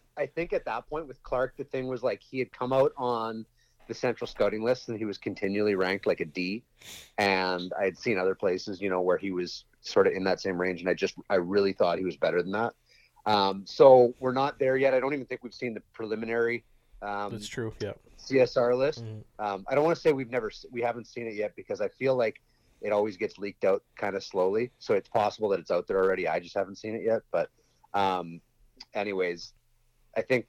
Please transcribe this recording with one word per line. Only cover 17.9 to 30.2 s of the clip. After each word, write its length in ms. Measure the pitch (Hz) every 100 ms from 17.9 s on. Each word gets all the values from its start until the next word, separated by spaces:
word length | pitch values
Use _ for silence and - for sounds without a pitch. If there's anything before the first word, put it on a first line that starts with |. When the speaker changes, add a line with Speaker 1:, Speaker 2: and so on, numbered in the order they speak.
| - - -
Speaker 1:
C 240 | - 131
S 160 | 123 131
R 180 | 120
list. 300 | 123 143 135
Speaker 2:
Mm-hmm. 400 | 110 107 - -
Speaker 1:
Um, 200 | 104 98 95
I 60 |
don't 100 | 135
wanna 120 | 160 165
say 160 | 165
we've 180 | 135 117
never 180 | 123 107
s-, 160 | - -
we 100 | 120
haven't 260 | 120 117 110
seen 200 | 120 113
it 80 |
yet 200 | 104 104 -
because 240 | - -
I 80 | 101
feel 280 | - 131 127
like 240 | 113 - _ _ _ _
it 100 | 104
always 240 | 104 107 95
gets 220 | 107 -
leaked 260 | 101 -
out 180 | 98 98 - -
kinda 220 | 101 95
slowly. 500 | - 95 92 107 123 -
So 160 | -
it's 140 | 113 -
possible 400 | 113 104 - 107
that 120 | 92
it's 100 | -
out 160 | 87 -
there 120 | 95
already. 300 | 95 95 82
I 120 | 85
just 140 | 90
haven't 220 | 101 95 101
seen 180 | 110
it 80 | 110
yet. 200 | 107 113 -
But, 180 | 85 78 _ _ _ _
um, 460 | 101 95 92 85 85 - _ _ _ -
anyways, 600 | 104 101 95 90 87 - _ _ _ _ _ _
I 60 | -